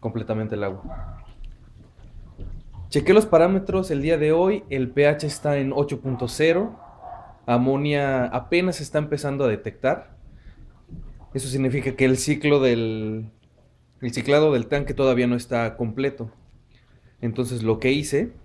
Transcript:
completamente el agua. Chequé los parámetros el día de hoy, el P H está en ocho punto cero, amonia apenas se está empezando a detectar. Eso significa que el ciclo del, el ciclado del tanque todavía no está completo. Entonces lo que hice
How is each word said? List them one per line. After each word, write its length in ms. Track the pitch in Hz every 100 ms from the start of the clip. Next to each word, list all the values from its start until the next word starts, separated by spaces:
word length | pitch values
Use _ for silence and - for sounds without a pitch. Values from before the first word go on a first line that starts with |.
completamente 560 | 123 113 107 110 110 107
el 80 |
agua. 540 | 101 95 - - - - - - - - - - - _ - - - - - - - - -
Chequé 260 | 147 143
los 100 | 196
parámetros 680 | 214 165 170 190 190 190 185
el 100 | 143
día 160 | 143 165
de 140 | 151
hoy, 320 | 160 185 208 -
el 220 | 135 127
P 160 | 143 147
H 180 | 147
está 340 | 151 - 151 143
en 140 | 135
ocho 280 | 139 143 135
punto 260 | 135 123 120
cero, 500 | - 156 170 220 - - - - - - - -
amonia 800 | 120 127 135 147 147 139 131
apenas 540 | 123 127 - 175 185 170
se 40 |
está 160 | 147 151
empezando 460 | 151 147 143 139
a 20 | 135
detectar. 680 | 104 - - 131 151 - - - - - - - - _ - - - -
Eso 140 | 139 131
significa 480 | 131 131 135 127
que 100 | 120
el 120 | 131 131
ciclo 420 | - 147 147 143
del, 720 | 131 117 113 110 107 110 110 _ _ _ _ _ _ _
el 120 | 127
ciclado 400 | 120 120 143 156
del 140 | 135 113
tanque 260 | 143 139
todavía 360 | 139 135 123 123
no 80 | 123
está 400 | 120 120 113 -
completo. 560 | 117 110 139 139 113 - _ - _ _ _ _ _ _
Entonces 420 | 117 113 120 120
lo 160 | 110 110
que 140 | 127
hice 400 | 139 147 139 233 -